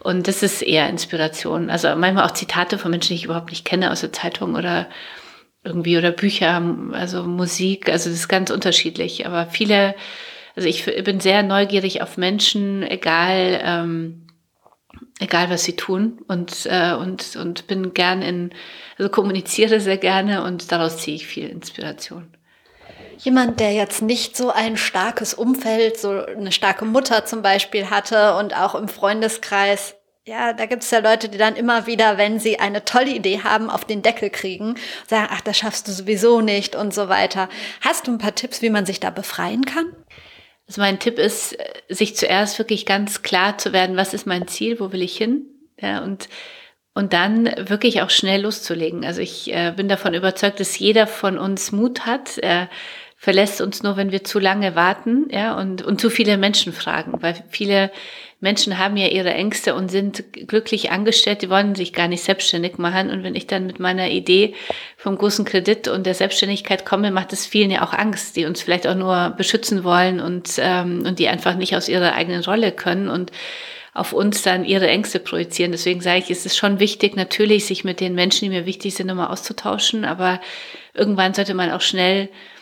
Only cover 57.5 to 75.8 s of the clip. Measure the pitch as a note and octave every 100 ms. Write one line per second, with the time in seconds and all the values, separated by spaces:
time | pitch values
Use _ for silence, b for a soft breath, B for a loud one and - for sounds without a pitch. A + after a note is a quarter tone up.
57.5 | - G3+ G3 G3 B B B B B F#3+
58.5 | G#3 G#3 F#3 G3 G#3 F#3+ F#3+ F3+ - G3+
59.5 | - - D#3+ F#3 G3 G3+ G3 - - -
60.5 | G#3+ A3 G#3 - F#3 G#3+ A3+ G#3 G3+ F#3
61.5 | F#3+ G3+ G3 F3+ - E3+ F3 - F#3+ -
62.5 | E3+ F3 F3 F3 F#3 F#3+ F#3+ F#3 F#3 -
63.5 | F#3+ F#3 F3+ F3+ F#3 F#3 F#3 F#3 F#3 G#3
64.5 | B B B B B G3 F#3+ G#3 G#3 G3+
65.5 | F#3+ F3+ G#3+ - F#3+ F#3 F#3 F#3+ - G3
66.5 | G3+ - F#3+ - G3 G#3 F#3+ F#3 F#3+ -
67.5 | G#3 G3 F#3+ - - G#3+ F#3+ - - D#3+
68.5 | E3 - F3 - F#3 F#3 F3+ F3 F3 F#3
69.5 | A3 - G3 F3+ F3 F#3 F3+ E3+ F3+ -
70.5 | - F#3 F3+ F3+ F3 - F3 E3 F3 F#3+
71.5 | F3+ F#3 F#3 - F3+ F3 - E3+ F3 F3
72.5 | G#3+ G#3+ - F3+ F3+ G3 E3 F3+ B B
73.5 | B B B B - - - G3+ G3+ F#3+
74.5 | F#3 - F#3+ F#3 F3+ G#3 F3+ - E3+ E3+
75.5 | - F3+ E3